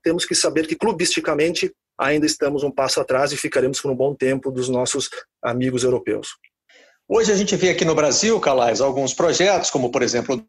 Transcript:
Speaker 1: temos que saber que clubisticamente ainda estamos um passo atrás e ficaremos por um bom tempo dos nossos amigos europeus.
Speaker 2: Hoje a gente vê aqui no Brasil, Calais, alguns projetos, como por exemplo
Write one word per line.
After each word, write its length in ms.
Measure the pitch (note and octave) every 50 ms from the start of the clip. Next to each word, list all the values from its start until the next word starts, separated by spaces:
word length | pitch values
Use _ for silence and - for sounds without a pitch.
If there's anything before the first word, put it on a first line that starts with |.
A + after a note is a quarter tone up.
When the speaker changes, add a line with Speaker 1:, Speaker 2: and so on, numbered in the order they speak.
Speaker 1:
temos 220 | _ E3+ E3 F3+ -
que 100 | - E3+
saber 320 | - - D#3+ C3+ D#3 D#3+
que 100 | D#3 E3
clubisticamente 920 | - - A3 G#3 D#3 F3+ E3+ - E3 D#3 E3 D#3 D3 D3+ E3+ E3+ - G3 F3+ - _ _ _ _ -
ainda 260 | C3+ C3+ D3+ D3+ D3+
estamos 380 | D3 - - D3+ C#3 C#3+ C#3
um 80 | C#3+ C#3
passo 300 | C3+ - C3+ B2+ - E3
atrás 320 | C3 - C3 C3 C#3+ C#3+
e 40 | D3
ficaremos 440 | C3 - D3 - C#3 C3 C3 C3+ -
por 100 | - C#3+
um 60 | C3
bom 180 | B2 C3 C#3+ C#3+
tempo 360 | - C3 C3 C3+ C3+ - C#3
dos 180 | C3 B2+ B2+ B2+
nossos 420 | B2+ B2 B2+ A#2+ - C#3 B2+ - - - - _ _ _
amigos 420 | - A#2+ A#2 B2 B2+ B2+ B2+ B2 A#2+
europeus. 440 | B2+ B2+ A#2 - - G#2+ G#2 - - - _ _ _ _ _ _ _ - - - _ _ _ _ -
Speaker 2:
Hoje 220 | G3 A3+ A3 G3
a 60 | G#3
gente 180 | F#3+ G#3 G3 G3+
vê 140 | - F3+ F3+
aqui 140 | E3 F3 F3+
no 100 | D#3+ D#3
Brasil, 460 | D3+ D3+ D3 B2 - G3+ A3 A3+ F#3+
Calais, 400 | - D3 C3+ B2+ A#2+ A#2 A2 G#2
alguns 320 | C3+ C#3 C3 C#3 C#3 B2+
projetos, 580 | - - F3 E3 - D#3 F3 G3+ G3 E3+ - -
como 200 | - C#3+ B2 A#2+
por 120 | B2 C3
exemplo 400 | B2 A2 A2+ A#2+ A2+ - C3 A#2 -